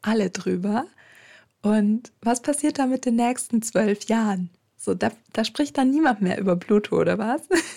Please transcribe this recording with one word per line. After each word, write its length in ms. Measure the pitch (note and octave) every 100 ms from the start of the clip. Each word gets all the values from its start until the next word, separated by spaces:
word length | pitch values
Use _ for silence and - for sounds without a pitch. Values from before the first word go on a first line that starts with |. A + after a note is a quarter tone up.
alle 280 | G#3+ A3 F#3
drüber. 560 | F#3 F#3 F3+ G3 A3 E4+ _ - - - - _ _
Und 500 | G#3 G#3+ G#3 A3 - _
was 220 | A#3 B3
passiert 380 | - C#4+ D4+ D4+
da 60 | C4
mit 180 | C4
den 100 | B3+
nächsten 480 | A#3 A#3+ B3+ - A3+
zwölf 420 | A3 F3+ G#3+ G#3 -
Jahren? 420 | A3+ G#3+ F#3+ F3 _ _ -
So, 180 | -
da, 180 | F#3 G#3+ - _
da 120 | -
spricht 340 | A3 - C#4+ -
dann 120 | C4
niemand 320 | C#4+ D#4 G#3
mehr 180 | F#3 -
über 160 | F#3+ F3
Pluto, 420 | - G#3 G#3 E3+
oder 200 | E3+ F#3
was? 240 | A3 D4
<laughs> 140 | - E4+ -